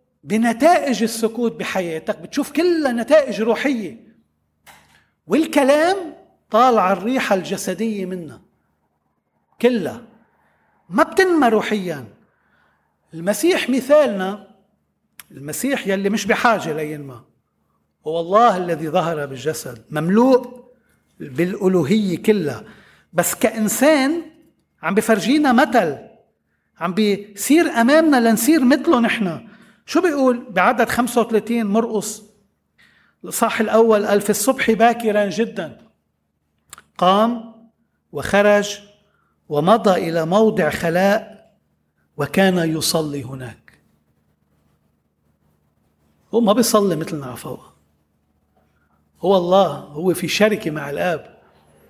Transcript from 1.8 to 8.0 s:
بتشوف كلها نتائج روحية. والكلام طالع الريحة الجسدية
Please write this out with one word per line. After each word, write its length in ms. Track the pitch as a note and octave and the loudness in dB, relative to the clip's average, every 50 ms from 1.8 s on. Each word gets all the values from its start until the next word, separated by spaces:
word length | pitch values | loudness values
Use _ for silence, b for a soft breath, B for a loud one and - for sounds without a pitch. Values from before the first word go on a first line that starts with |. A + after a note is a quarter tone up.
| F#3 E3+ D#3+ D#3+ - - G#3 - | -4 -4 -6 -6 -6 -6 -8 -8
بتشوف 340 | E3 F3+ - C#4+ C#4+ - - | -10 -8 -6 -6 -6 -4 -2
كلها 400 | - E4+ F4+ E4+ E4 D4+ C4 A#3+ | 0 0 2 2 0 0 -2 -2
نتائج 500 | A#3 A3+ - C#4+ D#4 C#4 C4 G3+ F3 A3 | -4 0 2 4 4 4 2 -2 -2 -2
روحية. 640 | A#3 A3 - - C4+ C#4 A#3 G#3 E3+ A3+ - - - _ _ _ _ _ _ _ _ _ _ _ b b b b b b b b b b b _ | 0 0 0 0 -2 -2 -2 -4 -8 -12 -14 -20 -20 _ _ _ _ _ _ _ _ _ _ _ b b b b b b b b b b b _
والكلام 880 | - F3+ C#4 D#4+ - - D4 C#4 C4 C#4+ D4+ D#4 F4 G4 G4 F4+ D4+ - - - _ _ _ _ _ | -2 0 0 0 0 2 2 4 4 4 4 2 2 0 -2 -4 -8 -12 -16 -20 _ _ _ _ _
طالع 420 | - G#3+ B3 C4 A#3+ A3 F#3 F#3 G3 | 2 4 4 6 4 4 2 2 0
الريحة 420 | F3+ F3+ A3+ C4 C4 - - G#3 | 0 -2 -2 -4 -2 -2 0 0
الجسدية 720 | F#3+ E3 C#3+ F#3+ F#3 - - F#3 E3+ A3 A3+ G#3+ G3+ | -2 -2 -4 -8 -8 -6 -6 -6 -4 -4 -4 -4 -6